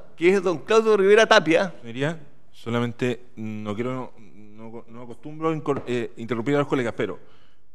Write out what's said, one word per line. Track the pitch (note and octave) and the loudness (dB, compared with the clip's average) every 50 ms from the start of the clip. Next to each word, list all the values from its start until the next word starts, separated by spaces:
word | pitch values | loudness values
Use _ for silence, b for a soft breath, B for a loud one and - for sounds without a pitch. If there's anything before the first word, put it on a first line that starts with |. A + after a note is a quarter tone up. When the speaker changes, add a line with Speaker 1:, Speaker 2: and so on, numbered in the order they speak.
| - - - | -12 -14 -4
Speaker 1:
que | - D#3+ F3+ | 2 4 4
es | G3 G3+ F3 | 6 6 4
don | F#3 E3+ E3 | 0 -2 -2
Claudio | - - A3 A3+ A3+ A3 G#3+ | 0 4 4 4 6 6 6
Rivera | G3+ F#3+ G3 G#3 A3 A3 | 6 6 8 8 8 8
Tapia. | A3 A3+ G#3+ D#3+ D3+ D#3+ F3 G3 F3 - - | 8 8 6 8 6 4 4 2 0 -4 -8
Speaker 2:
Señoría, | A#2+ A#2 A2+ B2+ C#3 D#3 E3+ D#3 C#3+ - - - - - | -12 -10 -6 -2 -2 -2 -2 -4 -10 -14 -14 -14 -14 -14
solamente | - - - A#2 A#2 A#2+ A#2+ A#2+ A2+ - B2+ B2 A#2+ - - - - | -14 -10 -6 -2 0 0 0 -2 -2 -2 -2 -2 -2 -4 -8 -12 -12
no | G#2+ A2 A2 G#2+ G#2+ G#2+ G#2 G#2 | -10 -8 -8 -8 -6 -6 -6 -4
quiero, | G#2 A#2+ B2+ C3 B2+ B2 F#2 - A2+ | -4 -4 -4 -4 -6 -8 -10 -12 -14
no, | A2 F#2 D#2+ G2+ G#2+ G2+ G#2 G#2+ A2+ A2+ A2+ A2+ G#2+ - | -14 -14 -14 -16 -16 -16 -16 -14 -14 -14 -14 -14 -14 -14
no | A2+ A#2+ B2 | -14 -14 -14
acostumbro | A#2 A#2 - - D3+ D3+ D#3 D#3+ D#3+ | -12 -14 -12 -12 -12 -6 -2 0 0
a | D#3+ | 0
incor-, | D#3 C#3 D3+ C#3 B2+ - | 0 0 -2 -2 -2 -2
eh, | B2+ A#2+ B2 A2+ - - | -2 -2 -2 -2 -4 -8
interrumpir | - A2+ G#2+ B2 A2+ A2 C#3 C#3+ | -10 -6 -4 -4 -2 0 2 2
a | C#3+ | 2
los | C#3+ - | 2 2
colegas, | D#3+ C3+ A#2+ A2+ - | 0 0 0 0 -2
pero | - A#2 F#2 F2 - b b b b b b b b b - - | -2 -4 -4 -4 -8 b b b b b b b b b -14 -14